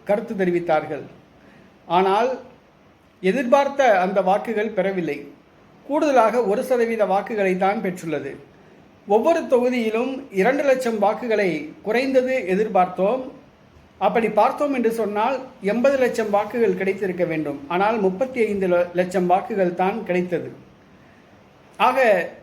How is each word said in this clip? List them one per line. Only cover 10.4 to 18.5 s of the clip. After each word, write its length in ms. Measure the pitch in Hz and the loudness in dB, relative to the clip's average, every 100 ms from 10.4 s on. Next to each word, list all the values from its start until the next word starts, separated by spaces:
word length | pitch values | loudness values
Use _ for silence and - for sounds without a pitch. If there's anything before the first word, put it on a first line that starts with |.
| 208 285 | 0 2
லட்சம் 360 | 285 254 233 220 | 2 0 0 0
வாக்குகளை 720 | 202 220 247 214 196 156 143 - | 0 0 -2 0 0 -2 -8 -12
குறைந்தது 640 | 190 233 269 262 254 262 185 | -4 -2 2 2 2 -2 -2
எதிர்பார்த்தோம். 840 | 190 220 190 180 180 190 262 262 - - _ _ - _ - | -2 0 2 0 0 -2 -2 -6 -16 -20 _ _ -20 _ -4
அப்படி 320 | 202 226 214 | 0 0 0
பார்த்தோம் 440 | 208 240 269 294 | 2 2 2 -2
என்று 180 | 262 220 | 0 -2
சொன்னால், 480 | 226 208 208 233 269 - - | -2 -4 -2 -2 -4 -8 -8
எண்பது 360 | 190 226 269 277 | -4 0 2 2
லட்சம் 320 | 247 - 214 | 0 0 0
வாக்குகள் 480 | 202 214 247 214 185 | 0 0 0 0 2
கிடைத்திருக்க 480 | 190 196 202 175 170 | -2 -2 -2 -2 -2
வேண்டும். 340 | 160 147 139 - | -2 -4 -6 -4
ஆனால், 320 | 175 202 226 | 0 0 2
முப்பத்தி 460 | 190 185 262 254 | 0 0 -4 0
ஐந்து 420 | 214 | 0